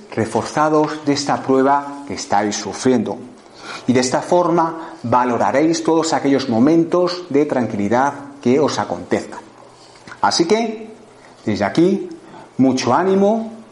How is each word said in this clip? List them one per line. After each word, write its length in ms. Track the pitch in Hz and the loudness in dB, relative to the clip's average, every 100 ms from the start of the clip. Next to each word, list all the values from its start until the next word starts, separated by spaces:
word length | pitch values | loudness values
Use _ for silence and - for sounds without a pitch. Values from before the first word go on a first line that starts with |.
| - | -8
reforzados 880 | - 107 117 - 151 156 156 151 151 | -4 -2 -2 -2 0 2 2 0 -2
de 100 | 143 | -2
esta 280 | 139 - 117 | -2 0 -2
prueba 600 | - 131 135 143 143 - - | 2 2 4 2 -2 -12 -12
que 80 | |
estáis 400 | - - 101 107 | -12 -2 0 0
sufriendo. 640 | 104 98 90 127 123 98 98 - - - - - - - | -4 -8 -2 2 2 0 -6 -12 -20 -20 -20 -16 -6 0
Y 40 | |
de 80 | 127 | 0
esta 220 | 127 156 | 2 -2
forma 720 | - 180 170 170 165 165 - - | 0 2 2 2 0 -4 -14 -12
valoraréis 800 | 117 123 127 113 104 131 160 165 | 0 2 2 0 0 2 2 2
todos 300 | - 160 156 | 0 0 0
aquellos 360 | 135 139 135 127 | 0 2 0 2
momentos 760 | 113 139 165 160 180 175 - - | 2 4 4 2 0 0 -2 -2
de 160 | 139 147 | 0 0
tranquilidad 680 | 127 113 104 101 120 139 135 - - | -2 -2 -4 0 2 0 -2 -14 -4
que 200 | 120 139 | 0 2
os 180 | 131 110 | 2 0
acontezcan. 600 | 104 87 87 104 - - - - - - - - - - | -4 -6 -4 -4 -4 -14 -18 -20 -20 -20 -20 -20 -20 -4
Así 260 | 101 - 170 | -2 0 2
que, 420 | 220 226 - - - - - - - | 0 0 -6 -14 -20 -20 -20 -20 -10
desde 200 | - 98 | -6 -2
aquí, 440 | 98 156 180 196 - - - - - - | 0 2 2 2 -4 -14 -20 -20 -12 0
Mucho 340 | 131 127 117 | 2 2 0
ánimo 580 | 135 190 190 202 226 226 - - | 2 2 2 2 0 -4 -14 -20